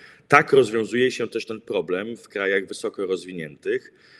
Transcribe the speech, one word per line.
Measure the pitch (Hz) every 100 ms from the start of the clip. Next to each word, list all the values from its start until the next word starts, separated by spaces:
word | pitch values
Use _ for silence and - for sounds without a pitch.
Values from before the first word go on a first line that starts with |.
| - - -
Tak | 143 156
rozwiązuje | 135 110 113 104 120 127
się | 120 113
też | 113 110
ten | 110
problem | - 101 82 90 110 117
w | -
krajach | 101 98 98 95
wysoko | 104 107 - 92
rozwiniętych, | 92 90 90 78 71 95 127 - - - -